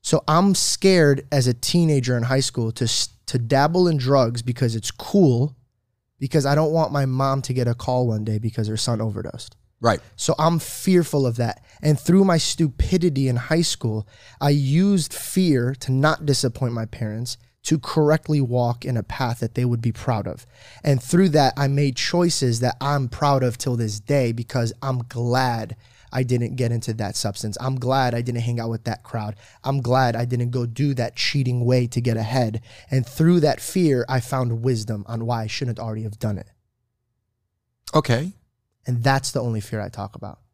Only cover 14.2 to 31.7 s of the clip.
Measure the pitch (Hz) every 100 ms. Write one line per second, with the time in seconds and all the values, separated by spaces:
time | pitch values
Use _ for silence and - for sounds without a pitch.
14.2 | - - 143 147 135 151 196 196 151 -
15.2 | - - 180 135 120 139 - 131 151 156
16.2 | 151 135 131 - 127 117 110 - 110 107
17.2 | 120 - _ _ - 156 - - 147 156
18.2 | - 151 127 123 120 120 135 120 95 -
19.2 | 127 117 113 - 123 117 117 - - 110
20.2 | 95 - - _ - - 156 135 - 175
21.2 | 190 151 135 - 139 139 143 127 - 170
22.2 | 175 - 131 117 123 - 135 143 123 -
23.2 | 147 135 127 113 139 120 110 104 - 143
24.2 | 120 117 120 131 117 - 135 127 120 117
25.2 | 120 127 127 117 101 110 _ _ - 131
26.2 | 123 123 120 127 117 117 - 110 104 -
27.2 | 107 95 110 98 131 131 123 135 127 120
28.2 | 120 120 117 120 117 113 - 110 - 117
29.2 | 107 104 - _ - 139 120 127 127 113
30.2 | 120 123 123 123 120 113 147 127 113 -
31.2 | - 143 127 123 120